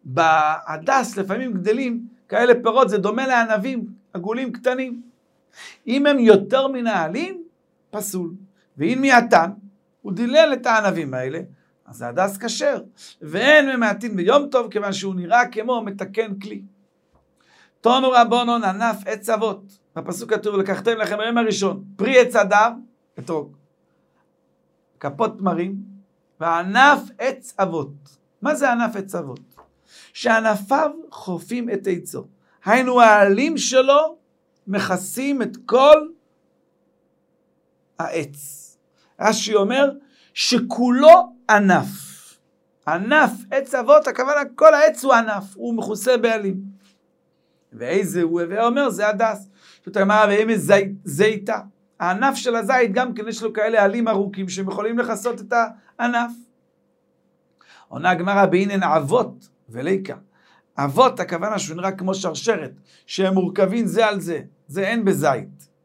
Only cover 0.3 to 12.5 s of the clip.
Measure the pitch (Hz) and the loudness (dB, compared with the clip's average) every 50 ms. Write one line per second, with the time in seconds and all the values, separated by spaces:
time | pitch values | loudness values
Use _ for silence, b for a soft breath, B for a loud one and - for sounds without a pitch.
0.3 | 160 160 151 151 156 160 - - 156 151 160 277 269 269 233 - - 196 190 190 | 4 4 2 0 -2 -4 -8 -12 -12 -6 -2 0 0 0 0 -2 -6 -8 -6 -4
1.3 | 196 233 262 254 208 185 175 208 220 262 277 247 233 233 - - _ _ _ _ | -4 -6 -6 -6 -6 -4 -2 -2 -2 0 -2 -4 -6 -8 -10 -14 _ _ _ _
2.3 | 196 220 240 247 240 240 247 233 220 262 262 190 208 202 185 208 220 240 269 262 | -2 2 4 4 4 4 4 2 4 4 2 2 2 -2 -2 -2 -2 -2 -2 0
3.3 | 254 240 233 220 220 208 190 269 262 233 233 226 - _ _ _ - 180 170 208 | 0 0 2 0 -2 -2 -2 -4 -6 -6 -8 -10 -16 _ _ _ -14 -10 -8 -6
4.3 | 226 247 269 240 190 240 - 254 254 262 262 254 240 240 - _ _ _ _ _ | -6 -6 -6 -8 -10 -4 -2 -2 -2 -2 -6 -8 -10 -14 -16 _ _ _ _ _
5.3 | _ _ _ B B B B B B B B - 233 277 277 294 285 269 233 220 | _ _ _ B B B B B B B B -4 -2 0 2 2 2 4 8 8
6.3 | 202 196 196 - 254 262 269 277 269 247 240 226 208 180 160 156 180 247 349 370 | 6 6 6 0 0 0 0 0 -4 -4 -4 -2 -2 -2 -2 -2 -4 -6 -6 -8
7.3 | 381 349 330 - _ _ _ _ _ _ _ _ - 208 196 - - 185 175 165 | -10 -14 -18 -20 _ _ _ _ _ _ _ _ -12 -10 -10 -8 -8 -8 -8 -8
8.3 | 180 190 - _ _ _ _ _ _ 135 147 180 254 262 269 277 254 240 - - | -12 -16 -20 _ _ _ _ _ _ -6 -4 -2 -2 0 2 4 4 4 6 6
9.3 | 190 170 165 185 202 - - - _ _ _ _ _ _ - 202 180 190 240 240 | 4 4 4 2 -6 -12 -20 -20 _ _ _ _ _ _ -10 -10 -6 -4 -4 2
10.3 | 269 311 320 311 269 247 233 254 226 220 208 196 170 170 156 135 127 127 127 131 | 4 4 4 4 2 -2 0 0 0 2 2 0 -2 -2 -6 -6 -6 -6 -6 -6
11.3 | 147 165 185 - b b b b b b _ - 120 117 120 120 120 165 190 202 | -8 -10 -12 -14 b b b b b b _ -20 -16 -12 -12 -6 -2 -2 -2 -2
12.3 | 196 196 240 233 | -2 -6 -8 -8